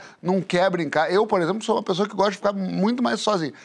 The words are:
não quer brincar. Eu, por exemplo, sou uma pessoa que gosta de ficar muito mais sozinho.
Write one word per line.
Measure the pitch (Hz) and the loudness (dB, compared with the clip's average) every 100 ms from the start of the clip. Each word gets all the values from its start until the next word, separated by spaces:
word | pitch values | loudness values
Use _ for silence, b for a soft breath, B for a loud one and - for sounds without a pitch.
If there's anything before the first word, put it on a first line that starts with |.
| B B | B B
não | 165 190 | -2 -2
quer | - 180 190 | 0 2 2
brincar. | 175 151 151 156 | 2 0 0 2
Eu, | 185 214 | 2 2
por | 202 | 2
exemplo, | 165 208 | 2 -2
sou | 220 214 | -2 -2
uma | |
pessoa | 208 180 208 | 0 -2 -2
que | |
gosta | 208 202 | 0 0
de | 190 | 0
ficar | 202 | -2
muito | 196 185 175 196 247 | -2 -4 0 0 0
mais | 233 220 | -2 -2
sozinho. | - 202 151 B | 0 -2 -2 B